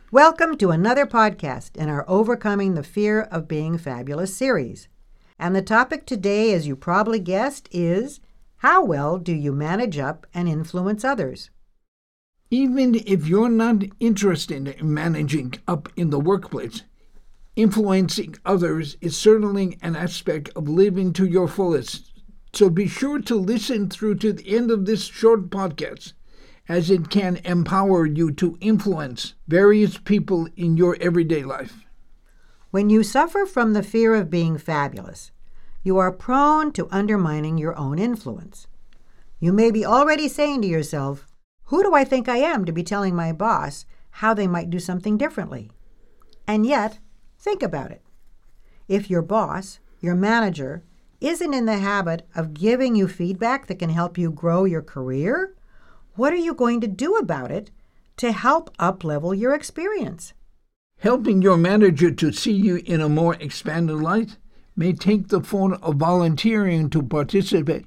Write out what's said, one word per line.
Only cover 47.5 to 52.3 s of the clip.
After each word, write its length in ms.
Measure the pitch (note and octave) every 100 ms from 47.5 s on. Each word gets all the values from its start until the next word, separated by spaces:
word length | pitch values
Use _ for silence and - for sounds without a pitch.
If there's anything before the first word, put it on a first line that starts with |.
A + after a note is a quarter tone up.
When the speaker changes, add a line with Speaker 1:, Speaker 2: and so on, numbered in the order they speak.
| F#4+
Speaker 1:
about 300 | A#3 D#3 -
it. 100 | - _ - - - - - - - -
If 220 | G3 G3
your 120 | F3
boss, 580 | D#3+ G#3+ F#3 D3+ F#3+ - - -
your 160 | F3 F3+
manager, 680 | G3+ A#3 G#3 D#3 C3 E3 - _ _ -
isn't 340 | C#4 E4 E4+
in 120 | C4+ A3+
the 140 | G#3
habit 460 | G3 G3+ E3+ E3 -